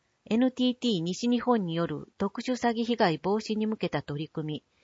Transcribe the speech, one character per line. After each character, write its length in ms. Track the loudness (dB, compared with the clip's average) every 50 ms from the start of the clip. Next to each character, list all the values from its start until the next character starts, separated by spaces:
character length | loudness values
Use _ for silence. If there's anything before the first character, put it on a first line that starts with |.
| _ _ _ _ _
エ 120 | -2 2 4
ヌ 120 | 4 2
テ 140 | 2 2 0
ィ 60 | 0
ー 40 | 0
テ 140 | 0 0 0
ィ 80 | 0 2
ー 40 | 0
西 260 | -2 -4 -2 0 2
日 120 | 2 2
本 260 | 2 2 2 2 2
に 80 | 0 0
よ 120 | -2 -2
る 220 | -2 -2 -6 -10 -12 _ -4
特 240 | -4 -4 -4 -6 -4
殊 120 | -4 -4
詐 180 | 0 0 0 0
欺 120 | 0 0
被 120 | 0 2
害 240 | 4 4 2 2 2 0
防 160 | 0 0 0
止 180 | 0 -2 -2
に 100 | 0 0
向 100 | -2 -2
け 120 | -2 -4 -2
た 140 | -2 -4 -4
取 220 | -4 -6 -6 -6
り 40 | -8
組 180 | -6 -6 -6
み、 180 | -4 -6 -6 _ _ _ _